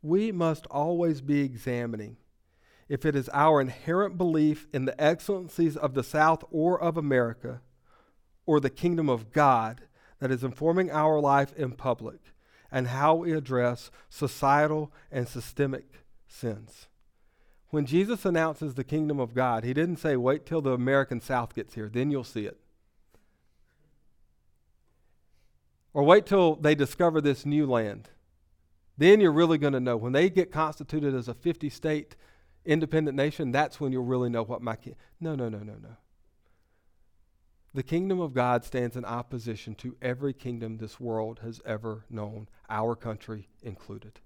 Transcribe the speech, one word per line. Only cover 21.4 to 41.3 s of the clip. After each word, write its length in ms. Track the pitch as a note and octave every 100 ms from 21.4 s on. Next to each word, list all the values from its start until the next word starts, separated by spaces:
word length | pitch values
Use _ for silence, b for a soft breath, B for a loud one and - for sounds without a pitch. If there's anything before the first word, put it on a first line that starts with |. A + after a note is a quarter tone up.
| A#2
gets 200 | - G#2+
here, 140 | - G#2+
then 220 | A#2 C#3
you'll 140 | C#3+
see 220 | A#2 A2+ G#2
it." 120 | - _ _ _ _ _ _ _ _ _ _ _ _ _ _ _ _ _ _ _ _ _ _ _ _ _ _ _ _ _ _ _ _ _
Or, 80 | C#3+
"Wait 240 | C#3+ G3+ -
till 300 | G3+ E3+ D3+
they 180 | D3
discover 460 | D3 C#3 - F3 D#3
this 260 | C#3+ C3+ C#3+
new 200 | D3 C#3+
land. 420 | A#2+ G#2+ G#2 A2 - _ _ _ _ _ _ _ -
Then 240 | D#3+ G#3
you're 100 | F#3+
really 240 | D3+ E3+ D#3+
gonna 240 | C#3+ C3+
know. 160 | B2 A#2
When 160 | A#2+
they 160 | C3+ F#3
get 240 | F#3 E3+
constituted 640 | D3+ D#3 D#3 D3 D#3 D3
as 120 | C3 A#2+
a 80 |
fifty-state 800 | A#2 E3+ E3 D3 - D#3 D3+ - - b b b b -
independent 500 | D#3+ D#3 D#3+ D3+ C#3
nation, 340 | D3 - C#3+
that's 300 | C3 D3+ -
when 100 | C#3+
you'll 140 | B2+
really 240 | B2 B2+ B2
know 140 | A#2
what 180 | A2 A#2
my 160 | A#2+ A2
ki-," 180 | - A2+ b b
No, 160 | D#3+
no, 140 | D3 A#2+
no, 120 | G#2+
no, 160 | G#2+ G#2
no. 200 | G#2 A2+ _ _ _ _ _ _ _ _ _ _ _ _ _ _ _ _ _
The 100 | C3+
kingdom 380 | C3 E3 F#3+ F#3
of 140 | E3
God 300 | B2+ B2 A#2+
stands 300 | - C3 B2
in 120 | B2 A2
opposition 680 | A#2 A#2+ B2+ A2+ G#2+ - A2
to 200 | B2 -
every 320 | B2+ B2+ C#3
kingdom 420 | C3 B2+ A#2+ A2+ A2
this 240 | G#2+ -
world 380 | A#2+ A2 A2